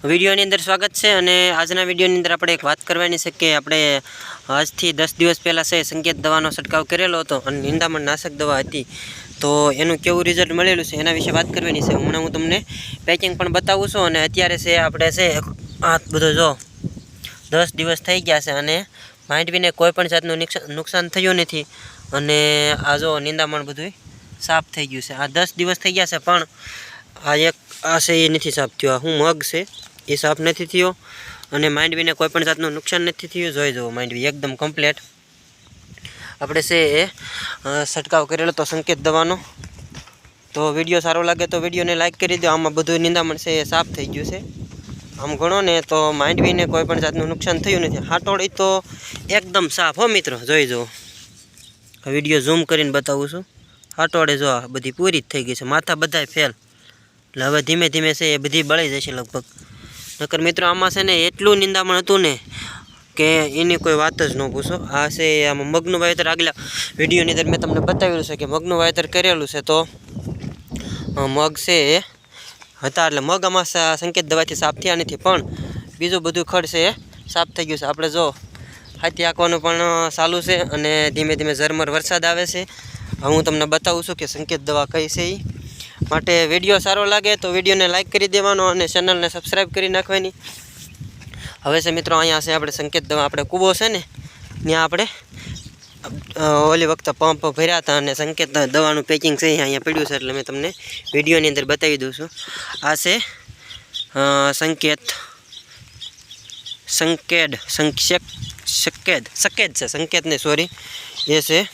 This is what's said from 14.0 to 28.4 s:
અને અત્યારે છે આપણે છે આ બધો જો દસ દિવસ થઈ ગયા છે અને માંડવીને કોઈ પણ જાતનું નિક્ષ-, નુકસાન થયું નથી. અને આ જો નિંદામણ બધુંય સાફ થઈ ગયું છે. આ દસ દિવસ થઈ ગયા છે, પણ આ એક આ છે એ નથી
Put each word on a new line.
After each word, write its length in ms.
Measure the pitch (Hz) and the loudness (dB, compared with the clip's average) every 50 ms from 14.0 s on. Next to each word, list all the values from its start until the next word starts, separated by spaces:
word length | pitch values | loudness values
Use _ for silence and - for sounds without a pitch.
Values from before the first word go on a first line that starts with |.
| 185 | 2
અને 180 | 170 160 160 156 | 2 4 2 0
અત્યારે 340 | 160 - 185 180 175 175 165 | 2 2 2 2 2 0 -2
છે 180 | - 175 170 | 0 2 2
આપણે 340 | 170 165 160 151 160 160 160 | 4 4 2 2 2 0 2
છે 280 | - 175 185 175 147 151 147 - - - - - - - | 4 2 2 2 2 0 -4 -6 -12 -12 -14 -18 -8 -2
આ 160 | - 165 165 - - - | 2 2 2 2 0 -2
બધો 220 | 156 156 160 160 | 0 2 2 4
જો 260 | 151 160 165 156 135 - - - - - - - - - - - - - - - - - - - | 4 4 4 2 2 -2 -10 -20 -16 -10 -10 -10 -10 -10 -20 -20 -20 -18 -18 -18 -18 -18 -8 0
દસ 180 | 147 160 175 165 - | 2 2 2 2 0
દિવસ 280 | 156 160 165 165 156 | -4 -2 -2 -2 -2
થઈ 180 | - - 180 185 | 0 -2 -2 0
ગયા 200 | 170 170 156 151 | 2 2 2 2
છે 100 | 147 156 | 2 -2
અને 360 | 139 143 143 151 160 175 302 _ - - - - - _ _ - | -4 -2 0 0 -2 -2 -2 _ -18 -20 -20 -20 -20 _ _ -2
માંડવીને 400 | 143 156 170 170 170 180 180 175 | -2 -2 0 0 0 0 0 0
કોઈ 200 | - - 170 175 | 2 4 4 4
પણ 180 | 170 - 180 165 | 4 2 0 2
જાતનું 300 | 170 170 170 170 165 165 | 2 0 0 0 -4 -4
નિક્ષ-, 280 | 165 165 - 185 - 147 | -4 -4 -6 -8 -8 -8
નુકસાન 400 | 147 156 160 - - 180 175 170 | -10 -10 -8 -2 -2 -2 -2 0
થયું 260 | - 190 185 185 185 | -2 0 2 2 2
નથી. 320 | 180 170 - - 156 147 - - - - - - - - - | 2 0 -2 -4 -8 -8 -8 -16 -20 -20 -20 -20 -20 -14 -6
અને 600 | 139 139 147 147 151 151 151 151 151 147 147 147 151 - - | -4 -2 0 2 4 4 4 4 4 4 2 2 0 0 2
આ 120 | 147 143 | 0 0
જો 220 | 147 156 160 156 147 | 2 0 -2 -2 -2
નિંદામણ 460 | 143 151 156 156 160 151 151 147 143 | -2 -4 0 0 -2 0 -2 -6 -6
બધુંય 280 | 143 143 143 156 196 - - - - - - - - - - | -8 -10 -10 -10 -12 -12 -16 -20 -20 -20 -20 -20 -20 -16 -14
સાફ 240 | - - 160 160 160 _ - | -2 0 0 0 0 _ -8
થઈ 120 | 160 147 | -8 -6
ગયું 160 | 135 131 131 | -6 -6 -10
છે. 100 | - - | -10 -10
આ 140 | 135 131 143 | -8 -6 -6
દસ 260 | 139 139 165 185 175 - | -2 0 0 0 0 0
દિવસ 200 | - 175 180 180 | -2 -2 -2 -2
થઈ 160 | - - 185 | 0 -2 -2
ગયા 140 | 185 190 185 | 0 0 0
છે, 120 | - 175 156 | 0 -2 -4
પણ 280 | - 175 180 175 160 _ _ - - - - - - - - - - - - - - | 2 2 2 2 2 _ _ -20 -18 -16 -16 -16 -16 -18 -20 -20 -20 -20 -20 -8 -2
આ 100 | 147 147 | 0 2
એક 200 | 151 156 165 160 - _ - - - - | 4 4 2 2 -2 _ -20 -18 -8 -2
આ 140 | 160 165 160 | 0 0 2
છે 160 | - - 170 | 2 2 4
એ 140 | 165 165 156 | 4 4 4
નથી 220 | 160 160 | 2 0